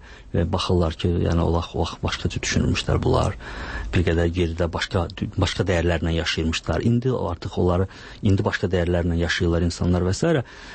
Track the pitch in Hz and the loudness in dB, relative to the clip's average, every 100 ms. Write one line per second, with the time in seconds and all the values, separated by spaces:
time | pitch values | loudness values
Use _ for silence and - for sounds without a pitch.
0 | - - - 95 85 92 - 92 85 80 | -4 -20 -4 0 0 0 2 2 2 0
1 | 90 87 90 85 85 85 85 - 82 - | 0 2 2 2 2 0 0 -4 -4 -2
2 | - - 80 - - - 127 - - - | -6 -4 -4 -4 -2 0 2 0 0 0
3 | - 127 92 - - - - - - 101 | 2 2 2 -2 -10 -10 -8 -8 -2 0
4 | 85 82 85 87 85 82 85 82 - 98 | 2 2 2 2 -2 0 -2 -2 -2 -2
5 | 85 85 - - 92 - 95 90 85 85 | -2 -4 -6 -2 -2 0 0 2 2 2
6 | 82 82 78 - 80 82 - 80 85 120 | 0 0 -2 -2 -2 -2 -2 0 2 2
7 | 123 123 92 87 - - 90 90 95 - | 2 -2 -4 -6 -8 0 2 2 0 -4
8 | - - 110 95 104 - 98 90 85 87 | -18 -4 2 2 2 0 0 0 2 2
9 | 87 82 85 - 87 85 85 - 92 87 | 2 0 0 0 2 2 0 0 2 2
10 | 90 98 165 160 - - - | 2 2 2 2 -2 -12 -18